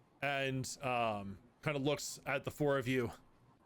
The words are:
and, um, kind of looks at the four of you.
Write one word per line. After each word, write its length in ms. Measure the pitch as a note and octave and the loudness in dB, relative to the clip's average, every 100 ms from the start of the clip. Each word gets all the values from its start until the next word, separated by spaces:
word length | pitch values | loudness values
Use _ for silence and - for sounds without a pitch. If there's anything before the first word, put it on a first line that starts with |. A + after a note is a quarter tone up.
| _ _ | _ _
and, 460 | C3+ C#3 C3+ C3 B2 - | 0 0 0 0 -4 -4
um, 540 | C3 B2 A2+ G#2 G2 F#2+ - - | -2 2 2 0 -4 -10 -16 -8
kind 140 | - C#3+ | -4 0
of 80 | |
looks 360 | C3+ C#3+ - - - | 2 0 -2 -8 -2
at 200 | C3+ B2+ | -2 -2
the 60 | |
four 260 | - D3 C#3 | 0 2 4
of 100 | A#2+ | 2
you. 240 | C3 A#2 - - - - - | 2 0 -4 -14 -20 -20 -20